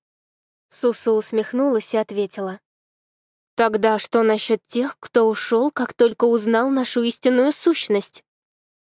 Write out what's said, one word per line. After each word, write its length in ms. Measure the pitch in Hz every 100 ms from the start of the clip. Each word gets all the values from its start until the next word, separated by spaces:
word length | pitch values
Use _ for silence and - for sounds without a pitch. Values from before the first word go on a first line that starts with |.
| _ _ _ _ _ _ _
Сусу 420 | - 247 220 233
усмехнулась 800 | 220 214 220 214 247 277 226 -
и 60 | 220
ответила. 600 | 214 202 196 - 190 190 _ _ _ _ _ _ _ _ _
«Тогда 440 | - 226 214 220 214
что 240 | - 233
насчёт 380 | 226 214 - 220 -
тех, 300 | 233 277 -
кто 300 | - 240 220
ушёл, 420 | 208 - 233 285
как 220 | - 240
только 320 | - 233 -
узнал 460 | 240 233 214 226 262
нашу 320 | 269 240 247
истинную 500 | 233 - 254 254 277
сущность? 720 | - 339 320 - 202 - - _ _ _ _ _ _